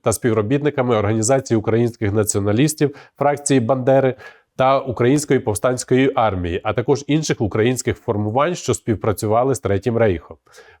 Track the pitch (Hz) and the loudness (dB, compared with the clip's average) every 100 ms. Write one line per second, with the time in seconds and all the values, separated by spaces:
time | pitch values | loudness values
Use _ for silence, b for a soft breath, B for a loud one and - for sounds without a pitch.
0 | 117 107 123 110 104 139 147 139 123 110 | -4 0 0 0 0 0 0 -2 0 0
1 | 101 110 107 131 - 113 110 113 120 - | 0 0 0 0 0 -2 2 0 0 -2
2 | 104 107 101 104 101 107 151 - 143 B | -2 0 0 -2 0 2 0 0 -2 B
3 | B - 139 143 - 135 113 131 123 131 | B -2 -2 0 0 2 2 0 2 4
4 | 127 123 B B B - 131 135 131 113 | 2 -2 B B B 0 2 2 -2 0
5 | 120 143 147 131 107 104 127 127 - 127 | 2 2 2 0 0 -2 -2 -2 0 2
6 | 135 127 110 92 87 90 107 104 113 139 | 2 2 0 0 -4 -4 -4 -2 -2 -2
7 | - 156 156 143 107 110 120 127 - - | 0 -2 -2 -4 -2 0 0 0 -4 -4
8 | - 104 107 123 160 180 - 107 - 104 | -4 -4 -2 0 -2 -2 -4 -4 -2 -2
9 | 113 - 104 113 131 120 101 98 123 117 | -2 -2 0 0 0 -2 -2 -2 -2 0
10 | 110 82 - - B B B B | 0 0 -8 -20 B B B B